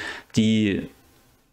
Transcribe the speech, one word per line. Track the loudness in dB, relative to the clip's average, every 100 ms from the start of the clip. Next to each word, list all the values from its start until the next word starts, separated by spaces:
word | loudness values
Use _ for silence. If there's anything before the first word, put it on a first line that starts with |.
| -10 -12 -4 0
die | 2 2 2 0 -6 -16 _ _ _ _ _